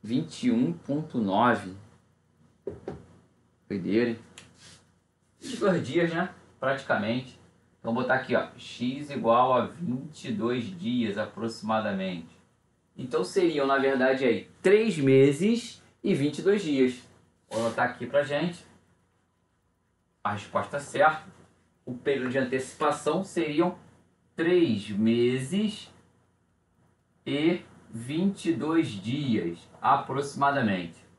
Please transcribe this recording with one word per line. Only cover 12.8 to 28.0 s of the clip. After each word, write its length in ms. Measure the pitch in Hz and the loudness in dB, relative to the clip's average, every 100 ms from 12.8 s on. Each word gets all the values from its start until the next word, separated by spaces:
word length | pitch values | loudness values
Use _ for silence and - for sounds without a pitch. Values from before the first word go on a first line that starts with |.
| _ - | _ -14
Então, 300 | 131 160 180 | -4 -2 0
seriam, 420 | 196 170 147 139 | 2 2 2 2
na 100 | 135 | 2
verdade, 460 | 135 135 131 131 | 2 4 2 4
aí, 260 | 131 104 - - | 2 0 -4 -2
três 360 | 185 208 226 160 | 4 4 4 2
meses 840 | 135 135 139 143 202 233 - - - _ | 6 8 6 6 2 0 -4 -18 -20 _
e 140 | - 160 | -2 0
vinte 240 | 143 - | 0 0
e 40 | |
dois 200 | 165 208 | 2 2
dias. 340 | 165 135 127 123 - - _ _ _ | 2 2 2 2 -16 -20 _ _ _
Vou 100 | 113 | -2
anotar 300 | 117 107 - | -2 0 -2
aqui 180 | - 123 | -4 -2
pra 160 | 139 | 0
gente. 420 | 135 143 175 170 - - _ _ _ _ _ _ _ _ _ _ _ _ _ _ | 0 -2 -2 -6 -18 -20 _ _ _ _ _ _ _ _ _ _ _ _ _ _
A 80 | 104 | -8
resposta 480 | 104 - 117 - 143 | -6 -4 -6 -4 -8
certa. 500 | - - 127 - - - - _ _ _ - | -8 4 4 4 -12 -20 -20 _ _ _ -12
O 80 | |
período 360 | 123 - 135 127 | -6 -2 0 0
de 80 | 135 | 0
antecipação 840 | 127 131 - - 151 143 147 170 | 0 -2 -4 -2 -2 0 0 -2
seriam 560 | 190 - 156 147 180 180 - _ _ _ _ | -2 -2 -2 2 0 -2 -20 _ _ _ _
três 560 | - 170 180 160 104 101 | -4 2 4 4 0 -4
meses 1040 | 101 110 120 120 131 131 190 214 - - - _ _ _ _ _ _ _ _ _ _ _ _ | 0 2 4 2 0 -2 -2 -2 -4 -16 -20 _ _ _ _ _ _ _ _ _ _ _ _
e 400 | - 139 156 180 - - - | -4 2 2 0 -6 -20 -14
vinte 580 | 113 | -12